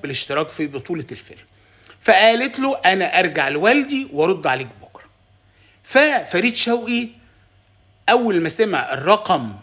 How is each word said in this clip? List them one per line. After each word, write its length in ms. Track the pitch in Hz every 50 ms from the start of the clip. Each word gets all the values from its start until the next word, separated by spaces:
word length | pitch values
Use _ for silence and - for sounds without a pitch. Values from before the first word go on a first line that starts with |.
بالاشتراك 480 | - 139 135 - - - 139 147 156 156
في 180 | - - 151 143
بطولة 380 | 139 131 - - 175 160 131 -
الفيلم، 280 | 123 - - - - - - _ _ _ _ _ _ _ - - - _
فقالت 580 | - - 202 190 214 226 233 233 262 269 - 269
له: 180 | 269 277 269 - -
"أنا 340 | 180 190 196 180 156 - 175
أرجع 300 | 185 170 147 156 139 139
لوالدي 580 | 143 151 175 220 262 294 269 277 285 262 269 - 143
وأرد 340 | 143 156 175 190 170 151 143
عليك 200 | 127 131 131 113 - -
بكرة." 240 | - - - - - - _ _ _ _ _ _ _ _ _ _ _ _ _ _ -
ففريد 720 | - - 262 294 302 277 220 - - - 175 226 240 220
شوقي 520 | - - 233 240 240 220 233 240 233 240 226 - _ _ _ _ _ _ _ _ _ _ _ _ _ _ _ _ _ - -
أول 320 | 233 254 240 226 190 170
ما 80 | 165 160
سمع 440 | - - 220 208 175 139 123 - 135
الرقم 600 | 131 135 175 214 208 - - 185 143 120 107 101 98